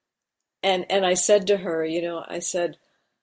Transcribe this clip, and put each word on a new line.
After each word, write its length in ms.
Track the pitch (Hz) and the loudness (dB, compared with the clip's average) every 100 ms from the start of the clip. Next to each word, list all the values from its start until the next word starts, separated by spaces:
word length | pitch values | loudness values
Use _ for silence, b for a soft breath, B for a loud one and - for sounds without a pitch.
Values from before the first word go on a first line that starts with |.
| _ _ _ _ _ _ | _ _ _ _ _ _
and, 240 | 190 185 180 | 0 0 0
and 160 | 196 185 | 0 2
I 100 | 185 | 2
said 320 | - 208 190 | 4 4 4
to 100 | 202 | 0
her, 260 | 180 160 | 0 -2
you 180 | 160 165 | -2 -2
know, 220 | 170 165 - | -4 -6 -8
I 120 | 175 | -8
said, 380 | 175 180 170 151 _ _ _ _ | -6 -2 -4 -6 _ _ _ _